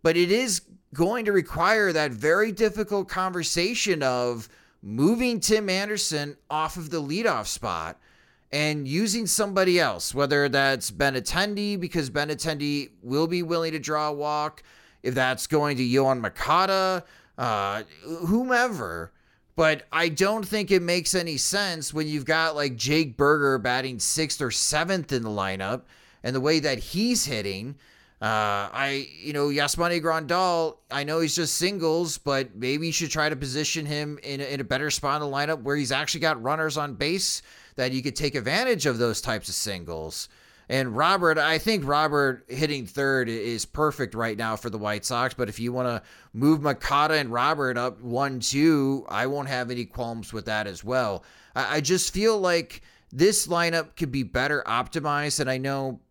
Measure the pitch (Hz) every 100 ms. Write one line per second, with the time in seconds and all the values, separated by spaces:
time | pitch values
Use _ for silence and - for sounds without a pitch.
0 | 160 170 175 214 254 185 - - _ 135
1 | 170 240 214 196 156 156 180 220 202 156
2 | 151 113 147 180 220 185 220 214 208 202
3 | 190 185 185 180 156 170 180 233 202 170
4 | 135 123 123 120 110 - _ _ 98 110
5 | 151 233 247 233 156 220 202 185 208 208
6 | - 151 143 143 _ 151 156 180 156 160
7 | 143 170 226 131 104 - 110 87 80 -
8 | _ _ _ _ _ 143 151 151 135 156
9 | 220 226 208 - 208 190 185 175 147 95
10 | - 131 143 143 143 139 139 135 - 95
11 | 139 131 104 170 208 202 208 202 175 170
12 | 135 143 147 151 160 151 147 143 139 _
13 | 120 139 165 180 165 170 165 156 143 151
14 | 151 147 147 151 151 - - - - _
15 | 120 127 131 131 - 156 147 135 127 127
16 | 135 127 110 - - 165 190 190 190 180
17 | - - _ - 120 107 98 104 95 78
18 | 104 165 170 214 254 247 247 190 101 85
19 | 82 _ _ _ _ - 160 151 - 160
20 | 170 151 190 220 190 214 196 190 175 175
21 | 160 185 170 143 - 196 202 165 143 147
22 | 151 151 135 160 160 147 143 120 117 151
23 | 156 113 143 151 143 131 113 123 131 123
24 | - - 156 - 131 - - - 170 190
25 | 147 131 113 104 95 95 95 123 - -
26 | - _ - 131 135 160 147 123 - 175
27 | 233 247 - 117 101 95 117 143 _ _
28 | _ _ 107 110 104 101 101 120 139 139
29 | 135 73 117 147 147 143 143 - 170 175
30 | 160 160 147 175 185 170 160 - _ 135
31 | 143 160 160 175 160 - 180 202 160 160
32 | 175 - - 135 127 101 123 147 165 151
33 | 160 156 156 147 139 131 151 165 147 147
34 | 151 147 - 139 131 139 113 131 151 -
35 | 143 147 147 139 147 156 117 143 131 135
36 | - 160 160 147 120 156 160 143 147 104
37 | 151 185 - - - - - - 127 131
38 | 135 - 147 131 113 170 254 208 139 113
39 | 117 110 127 110 - 90 110 92 82 80
40 | 80 - - _ - _ _ 131 131 110
41 | 160 196 175 156 151 160 208 220 139 147
42 | 156 147 139 127 - 127 151 147 110 -
43 | 139 131 117 117 107 117 - - 151 135
44 | 123 110 113 107 113 110 120 104 104 104
45 | - 120 123 - 113 104 120 123 127 117
46 | - - - 113 143 156 147 135 - 143
47 | 151 156 131 117 135 151 135 120 123 107
48 | 123 120 139 131 110 135 160 151 135 135
49 | - 101 127 143 139 127 123 123 117 -
50 | 117 117 101 113 101 107 101 87 98 127
51 | 120 92 - - - 120 104 151 143 185
52 | - 190 220 220 185 170 165 - - _
53 | _ 131 185 214 - 170 170 165 160 -
54 | 156 135 110 127 135 147 - 117 123 165
55 | 151 147 147 143 135 131 135 139 135 123
56 | _